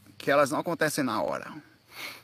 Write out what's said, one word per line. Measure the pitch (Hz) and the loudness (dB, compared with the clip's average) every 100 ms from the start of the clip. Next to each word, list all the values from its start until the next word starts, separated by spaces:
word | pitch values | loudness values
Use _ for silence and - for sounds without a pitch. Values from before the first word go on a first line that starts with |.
| - - | -20 -6
que | - | 2
elas | 143 135 | 4 4
não | 143 | 2
acontecem | 170 160 151 - | -2 0 0 0
na | 127 107 | 0 0
hora. | 73 69 - 151 - _ _ - - - | 0 -2 -8 -14 -18 _ _ -14 -14 -14